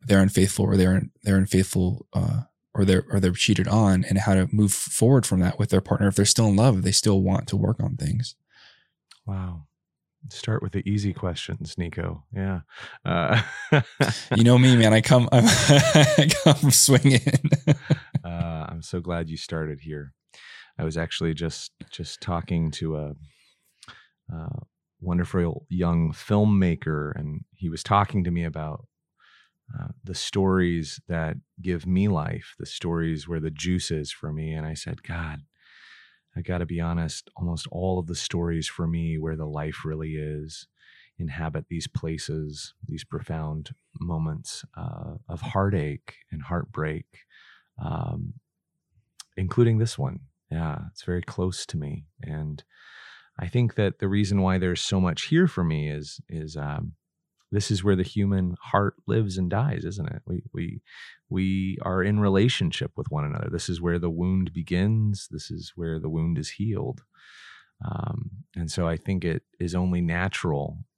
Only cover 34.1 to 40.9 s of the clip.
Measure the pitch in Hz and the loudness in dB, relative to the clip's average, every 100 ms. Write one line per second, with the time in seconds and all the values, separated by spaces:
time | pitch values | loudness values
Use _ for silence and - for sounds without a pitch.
34.1 | - 80 76 78 80 78 78 - 82 - | -10 -10 -8 -6 -6 -8 -10 -10 -12 -10
35.1 | 85 82 76 71 _ _ - - - _ | -8 -8 -10 -16 _ _ -20 -20 -20 _
36.1 | _ _ - 85 90 85 85 85 85 80 | _ _ -12 -6 -4 -4 -4 -2 -2 -4
37.1 | - - - 87 82 - - 92 92 85 | -8 -16 -8 -6 -6 -8 -6 -2 -2 -4
38.1 | 85 - 90 85 82 78 - 85 82 82 | -8 -6 -4 -2 -4 -6 -6 -4 -2 -2
39.1 | 80 78 80 78 73 78 78 78 78 78 | -4 -6 -6 -8 -6 -8 -8 -8 -8 -8
40.1 | 78 76 76 76 - - _ _ | -8 -8 -10 -12 -16 -20 _ _